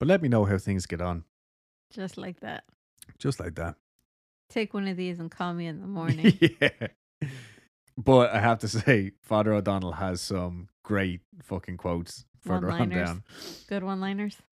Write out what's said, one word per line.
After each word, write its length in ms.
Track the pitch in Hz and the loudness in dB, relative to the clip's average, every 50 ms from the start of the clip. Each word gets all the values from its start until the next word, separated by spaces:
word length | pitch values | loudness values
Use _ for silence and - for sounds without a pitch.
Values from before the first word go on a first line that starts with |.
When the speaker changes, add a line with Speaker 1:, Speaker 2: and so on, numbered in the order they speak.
Speaker 1:
but 80 | 123 151 | 2 4
let 120 | 185 196 | 4 4
me 80 | 165 135 | 4 4
know 160 | 120 113 104 | 4 4 4
how 140 | 98 101 95 | 4 2 0
things 260 | - - 98 95 90 | 0 0 -2 -2 -2
get 160 | - - 82 | -4 -6 -6
on." 220 | 87 87 87 85 80 _ _ _ _ _ _ _ _ _ _ _ _ _ - | -4 -4 -4 -6 -8 _ _ _ _ _ _ _ _ _ _ _ _ _ -12
Speaker 2:
Just 240 | - 190 190 - - | -10 -10 -10 -10 -12
like 220 | - 185 175 - | -12 -12 -12 -12
that. 240 | - 110 - - - _ _ _ _ _ _ _ - - - - | -12 -12 -12 -12 -14 _ _ _ _ _ _ _ -20 -20 -14 -8
Speaker 1:
Just 180 | - 139 135 - | -4 -4 -4 -4
like 160 | 87 90 80 | -6 -8 -8
that. 220 | 85 82 85 80 - _ _ _ _ _ _ _ _ _ _ _ _ _ _ | -6 -8 -8 -8 -10 _ _ _ _ _ _ _ _ _ _ _ _ _ _
Speaker 2:
"Take 240 | - - 220 202 - | -6 -4 -4 -4 -4
one 140 | 208 196 196 | -4 -4 -4
of 80 | 190 | -4
these 240 | 175 185 180 175 170 | -4 -4 -6 -6 -6
and 100 | 165 165 | -8 -10
call 240 | - - 185 180 175 | -8 -6 -6 -6 -4
me 140 | 170 170 165 | -6 -6 -8
in 120 | 156 170 | -8 -10
the 60 | 190 | -10
Speaker 1:
<laughs> 120 | 185 196 196 | -10 -8 -4
Speaker 2:
morning." 360 | 165 160 139 160 160 220 - - | -2 -2 0 4 6 6 6 6
Speaker 1:
Yeah. 480 | 170 165 - - - 127 - - 117 107 - _ _ _ _ - - 143 135 131 120 117 - - _ _ _ _ _ _ _ | 6 2 4 4 0 0 0 0 -8 -10 -10 _ _ _ _ -12 -10 -10 -10 -12 -18 -20 -20 -20 _ _ _ _ _ _ _
But 340 | - 107 - 131 127 120 113 98 | -2 4 6 8 8 8 6 4
I 60 | 107 | 4
have 180 | 104 120 117 107 | 4 4 2 2
to 80 | - 107 | 0 -2
say, 440 | 104 117 107 - 135 107 98 98 - _ _ | -2 0 4 4 4 4 4 0 -6 _ _
Father 300 | - 113 107 107 110 107 | 0 2 2 4 4 2
O'Donnell 400 | 104 98 101 98 98 92 90 82 | 2 2 0 0 0 -2 -4 -4
has 280 | 80 98 95 92 90 | -4 -4 -4 -4 -4
some 480 | - - 101 92 90 90 87 87 90 101 _ _ - | -4 -4 -4 -4 -4 -4 -6 -8 -12 -16 _ _ -6
great 360 | - 107 101 98 92 87 90 - _ - 185 - | -2 0 0 0 0 -2 -6 -10 _ -20 -20 -12
fucking 340 | - 98 92 - - 90 | -10 -8 -8 -8 -8 -10
quotes 480 | 87 - 90 87 85 85 87 - - - _ _ _ | -6 -4 -2 -2 -2 -4 -6 -10 -16 -20 _ _ _
further 320 | - - 90 180 180 - | -6 -2 -2 0 0 0
on 80 | 170 170 | 0 0
Speaker 2:
One-liners. 300 | - 104 90 - 90 87 | 0 0 0 0 -2 -2
Speaker 1:
down. 140 | 85 90 101 - - - - - - - - - | -4 -6 -10 -14 -18 -18 -16 -16 -16 -16 -10 -8
Speaker 2:
Good 140 | 202 202 185 | -6 -6 -4
one-liners. 540 | 190 196 190 190 196 196 196 208 208 - - _ _ | -4 -4 -4 -4 -4 -4 -4 -4 -6 -8 -10 _ _